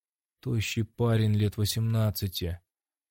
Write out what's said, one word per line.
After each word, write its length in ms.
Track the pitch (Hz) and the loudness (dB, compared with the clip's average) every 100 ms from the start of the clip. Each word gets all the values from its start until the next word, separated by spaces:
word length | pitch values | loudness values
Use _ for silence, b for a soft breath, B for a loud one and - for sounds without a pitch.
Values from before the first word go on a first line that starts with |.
| _ _ _ _ | _ _ _ _
Тощий 440 | 127 117 104 - | -4 -4 -2 -2
парень 500 | 107 - 117 113 107 | -4 0 2 4 4
лет 240 | 107 104 - | 2 2 0
восемнадцати, 1040 | 101 113 113 113 110 - 98 - 85 85 _ _ _ _ _ | -2 0 0 2 0 0 -4 -4 -6 -6 _ _ _ _ _